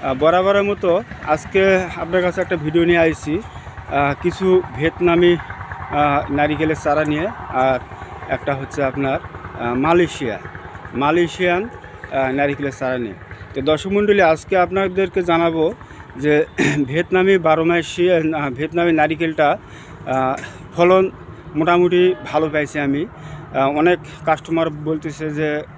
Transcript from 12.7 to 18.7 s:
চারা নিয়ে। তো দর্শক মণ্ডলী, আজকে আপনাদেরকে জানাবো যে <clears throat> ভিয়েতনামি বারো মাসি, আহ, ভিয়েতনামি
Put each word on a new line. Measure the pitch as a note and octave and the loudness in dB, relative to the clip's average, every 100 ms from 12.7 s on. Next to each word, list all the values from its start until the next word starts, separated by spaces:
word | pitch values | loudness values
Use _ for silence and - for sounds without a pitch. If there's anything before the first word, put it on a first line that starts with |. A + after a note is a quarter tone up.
| C3 | -6
চারা | C3 B2+ | -6 -4
নিয়ে। | A2+ F#2+ - - - | -6 -10 -16 -18 -12
তো | - | -6
দর্শক | C3+ D#3 F#3+ | -2 -2 0
মণ্ডলী, | G3+ G#3 G3+ | 0 4 4
আজকে | F3 D#3+ - F#3+ | 4 2 2 2
আপনাদেরকে | F3 F#3 F#3+ F#3 F#3+ F#3 | 2 0 -2 0 -2 -2
জানাবো | F3 E3 E3+ E3 D#3+ A#3 - - - - | 2 2 2 2 0 -2 -14 -20 -18 -4
যে | D3 D3+ D#3 - | 2 2 2 0
<clears throat> | D3+ D3 C#3 | 0 0 0
ভিয়েতনামি | D3 E3+ F#3 F#3 F#3+ | -2 0 2 4 4
বারো | E3 D#3 | 4 2
মাসি, | E3 E3+ D#3 - F3 | 4 0 -2 0 2
আহ, | F3 D#3 D#3 C#3+ | 4 2 -2 -4
ভিয়েতনামি | B2+ D#3 | -4 -4